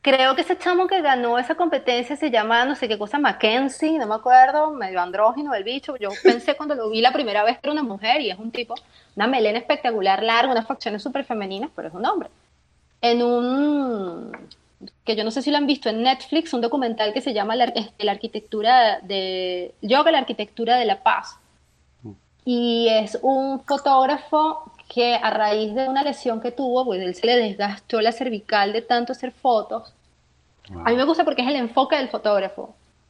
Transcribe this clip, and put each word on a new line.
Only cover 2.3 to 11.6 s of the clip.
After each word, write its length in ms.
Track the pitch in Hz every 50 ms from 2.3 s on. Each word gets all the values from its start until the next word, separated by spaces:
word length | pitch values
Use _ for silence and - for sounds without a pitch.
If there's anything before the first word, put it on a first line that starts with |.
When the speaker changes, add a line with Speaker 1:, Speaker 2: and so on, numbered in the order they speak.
Speaker 1:
llama 340 | 233 226 214 220 226 233 247
no 100 | 269 285
sé 140 | - - 226
qué 80 | 220 208
cosa, 200 | 214 208 - 285
Mackenzie, 800 | 294 254 - - - 220 220 254 269 269 262 - - 311 320 320
no 80 | 247
me 80 | 208 214
acuerdo, 560 | 220 220 254 254 254 254 262 277 302 302 311 302
medio 280 | 269 214 190 185 185
andrógino 540 | 175 180 180 196 214 220 233 269 294 294 262
el 80 | 208 196
bicho. 320 | 220 247 277 - - 285 247
Yo 100 | 202 196 196 - -
pensé 340 | 370 233 240 - - 285
cuando 180 | - 302 302 285
lo 140 | 262 226 214
vi 100 | 220 220
la 120 | 226 254 254
primera 320 | 302 294 220 202 208 208
vez 100 | 226 247 -
que 20 | -
era 80 | 269 302
una 100 | 302 294
mujer 400 | 233 202 196 214 220 247 302 285
y 80 | 208
es 80 | 185 185
un 120 | 220 226
tipo, 240 | 233 - 233 - 233 240 _ _ _ - _ _ _
una 100 | - 208 233
melena 300 | 269 254 220 208 208 233
espectacular, 640 | - - 202 - - 247 233 220 190 190 190 190 214
larga, 260 | 226 226 233 240 277
unas 160 | 254 226 226
facciones 340 | - 277 - - 233 208 208 202
súper 220 | 294 247 277 269
femeninas, 460 | - 247 220 202 190 190 196